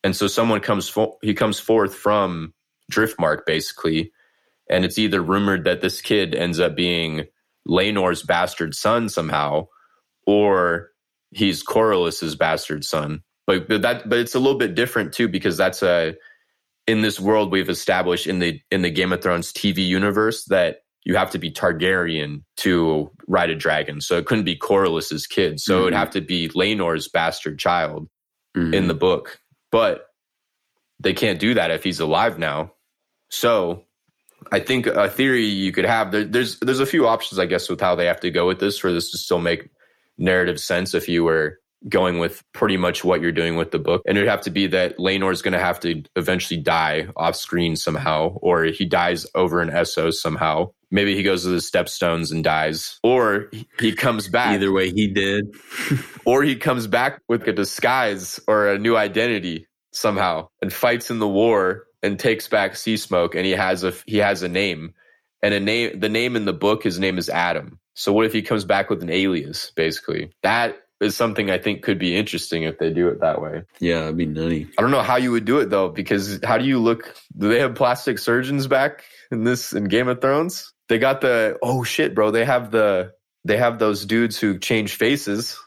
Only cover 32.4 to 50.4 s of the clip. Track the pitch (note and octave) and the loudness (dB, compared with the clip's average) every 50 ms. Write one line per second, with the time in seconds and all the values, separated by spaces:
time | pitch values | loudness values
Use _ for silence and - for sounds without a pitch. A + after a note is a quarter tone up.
32.4 | E2 D#2 D2 D2+ D#2+ F#2+ _ _ _ _ _ _ _ _ _ _ _ _ - - | -4 -4 -4 -4 -6 -8 _ _ _ _ _ _ _ _ _ _ _ _ -8 0
33.4 | - A#2+ A#2 G#2+ F#2 E2+ F2 F#2 _ _ _ _ _ _ _ _ _ _ _ _ | 2 4 4 4 2 0 -4 -6 _ _ _ _ _ _ _ _ _ _ _ _
34.4 | - - - G2+ - - C3 B2+ A#2 A#2 - - G2+ G2 G2 - C3 C3+ C3 B2 | -8 -2 -2 -2 0 0 -2 0 0 0 2 2 2 2 2 0 0 2 2 2
35.4 | A2+ G#2+ G2+ F#2+ G2 F#2+ F2 - F2+ G#2 A#2 A2+ G#2+ F#2+ F#2+ G#2+ G#2+ - G#2+ B2 | 2 0 0 0 -2 -2 0 0 0 2 2 0 0 0 0 -2 -2 0 0 0
36.4 | B2+ A2+ - - - B2+ C3 B2+ C3+ C3 - E3 C3 A2+ A2+ A2+ - - - F#2+ | 0 0 -4 -4 -2 0 2 0 0 0 2 2 4 4 2 2 -2 -6 -2 -2
37.4 | F#2 E2+ F#2 F2 - - F2+ E2 G2 F#2 F2+ F2 F2 F2 E2+ - - F#2 D#2+ F2+ | -2 0 0 -2 -2 -4 -4 -2 0 0 2 2 2 0 0 0 -4 -2 0 2
38.4 | F2 F2+ F#2 F2+ G2 G2+ G2+ - - F#2+ F2 E2+ E2+ - - - - - F2+ E2+ | 2 2 0 0 -2 -2 -2 -2 -2 -2 -2 -2 -4 -6 -8 -10 -2 0 0 0
39.4 | E2+ E2+ E2+ D#2+ - - _ _ _ _ _ _ _ _ _ - F#2+ F2+ F#2 F2+ | 2 0 -2 -2 -6 -16 _ _ _ _ _ _ _ _ _ -2 0 2 2 2
40.4 | F2+ F2+ F2 D2+ - - F#2 F2 F#2 F#2 - E2+ - - E2+ E2+ E2+ E2 D#2+ D#2+ | 2 0 -2 -4 -4 -2 -2 -2 -2 -2 -2 -4 -2 0 0 2 2 2 2 2
41.4 | D#2 D2+ D2 _ _ _ _ _ - F#2+ F#2+ F#2+ F#2 F2+ F2 E2+ E2+ E2 - - | 0 -2 -6 _ _ _ _ _ -10 -2 0 2 2 2 0 0 -2 -4 -4 -8
42.4 | _ _ _ - B2 G#2+ G2 F#2 F2+ F2+ E2+ - - F2 F#2 E2 E2 E2+ D#2+ D#2 | _ _ _ -2 0 0 2 2 0 0 -2 0 0 0 2 2 2 -2 0 0
43.4 | E2+ E2+ E2 E2 E2 - - E2+ D2+ D#2 E2+ F2 - - F#2+ G2+ G2+ F#2+ - - | -2 0 0 -2 -2 -2 -4 -4 0 0 0 0 0 0 0 2 2 2 0 0
44.4 | - G2 E2+ G2 G2 F#2 D#2+ F#2 F2+ F2+ - - F2 F#2+ F#2+ G2 F#2+ F#2+ F#2 E2+ | -2 -4 -2 -2 0 0 2 0 0 -2 -2 -4 -2 -2 0 0 0 0 -2 -2
45.4 | - G2 F#2 F2 F#2 F2+ E2+ - - E2+ E2 D#2 D2 _ _ F#2 E2+ E2 F#2 F2+ | -2 -2 -2 0 0 0 -2 -2 -4 -4 -4 -4 -8 _ _ -4 0 0 0 -2
46.4 | - - F2 E2 C#2+ E2+ E2 E2 D#2+ D#2 D2+ D#2 D#2+ F2+ - - E2 E2 E2 - | -2 -4 -6 -4 -2 0 0 2 0 0 -2 -2 -4 -6 -6 -2 -2 -2 -2 -2
47.4 | - - - F2 E2+ E2+ D#2+ D#2 - - D#2 D2+ C#2 D#2 D#2 D2+ D#2+ D#2+ F#2 G2 | -8 -4 -2 -2 0 0 -2 -2 -4 -4 -4 -2 -2 -2 0 0 0 -2 -4 -2
48.4 | - - F2 E2 D#2+ E2 D#2+ - F#2+ E2+ E2+ F2+ F2 F2 F2+ E2 - - _ - | 0 2 2 2 2 0 0 -2 -2 0 0 2 2 2 0 -2 -6 -4 _ 0
49.4 | F#2 F2 D#2+ F2 E2+ D#2+ D2+ E2+ E2+ E2+ - - D#2 E2 D#2+ - - E2 D#2 D2+ | 0 2 2 0 0 0 0 0 0 0 -2 -2 0 0 -2 -2 -4 -4 -2 -2